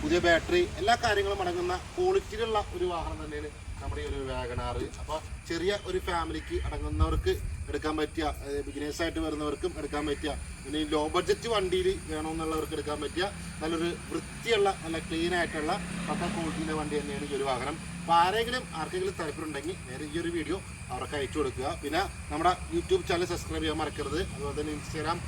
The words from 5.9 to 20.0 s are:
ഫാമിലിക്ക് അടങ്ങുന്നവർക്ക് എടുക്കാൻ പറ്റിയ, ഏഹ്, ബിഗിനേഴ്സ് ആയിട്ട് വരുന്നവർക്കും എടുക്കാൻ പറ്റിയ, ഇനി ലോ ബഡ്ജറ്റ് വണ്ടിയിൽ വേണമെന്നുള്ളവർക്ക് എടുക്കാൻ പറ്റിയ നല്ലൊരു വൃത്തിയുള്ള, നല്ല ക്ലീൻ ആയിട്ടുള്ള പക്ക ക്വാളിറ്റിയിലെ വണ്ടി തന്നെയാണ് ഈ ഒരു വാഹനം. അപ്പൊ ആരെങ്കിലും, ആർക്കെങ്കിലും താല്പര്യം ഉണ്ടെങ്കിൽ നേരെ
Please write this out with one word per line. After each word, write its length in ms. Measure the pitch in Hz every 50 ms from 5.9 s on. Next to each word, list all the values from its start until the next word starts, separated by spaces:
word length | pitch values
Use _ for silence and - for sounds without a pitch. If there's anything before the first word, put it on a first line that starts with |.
| 180 185
ഫാമിലിക്ക് 640 | - - 180 170 165 160 160 156 156 - 165 180 -
അടങ്ങുന്നവർക്ക് 720 | - - 147 151 - - - - 165 156 165 - 185 190 180 - - - - - -
എടുക്കാൻ 280 | 151 143 135 156 156 156
പറ്റിയ, 360 | 151 147 - 160 156 147 139 - - 139
ഏഹ്, 160 | 143 143 139
ബിഗിനേഴ്സ് 360 | 143 139 143 147 151 - -
ആയിട്ട് 180 | 170 165 160 160
വരുന്നവർക്കും 540 | 160 156 151 147 151 147 143 - - 180 - -
എടുക്കാൻ 300 | 151 139 147 147 - -
പറ്റിയ, 280 | 285 143 - 151 139 - - - - - - 135
ഇനി 100 | 143 156
ലോ 300 | 156 147 156 151 151 156
ബഡ്ജറ്റ് 400 | 156 180 180 180 208 202 - 226
വണ്ടിയിൽ 500 | 226 208 190 185 175 185 180 185 196 - - -
വേണമെന്നുള്ളവർക്ക് 680 | 160 156 156 156 160 165 160 156 160 156 156 - -
എടുക്കാൻ 280 | 151 143 147 151 147
പറ്റിയ 280 | - - - 160 180 415 - - - - - -
നല്ലൊരു 220 | - 320 330 320 339
വൃത്തിയുള്ള, 920 | 339 339 - - - - 165 - - - - - - 233 208 202 196 185 175 170
നല്ല 140 | 165 165 160
ക്ലീൻ 360 | 156 - 165 160 165 175 180
ആയിട്ടുള്ള 360 | 175 165 - - 156 151 156 180 208 - - - - - -
പക്ക 100 | 151 -
ക്വാളിറ്റിയിലെ 540 | - 175 - - 165 156 147 151 160 156 156
വണ്ടി 260 | 156 - 302 - -
തന്നെയാണ് 260 | - - 143 143 147 143
ഈ 40 | 143
ഒരു 80 | 131 139
വാഹനം. 340 | 135 127 123 127 139 156 156 - - 170 -
അപ്പൊ 140 | - - 165
ആരെങ്കിലും, 500 | 175 170 180 196 226 233 233 247 254 240 - -
ആർക്കെങ്കിലും 400 | - 277 - 170 185 185 202 185 -
താല്പര്യം 280 | - 151 143 - 160 156
ഉണ്ടെങ്കിൽ 280 | 147 143 135 - - - - -
നേരെ 160 | - -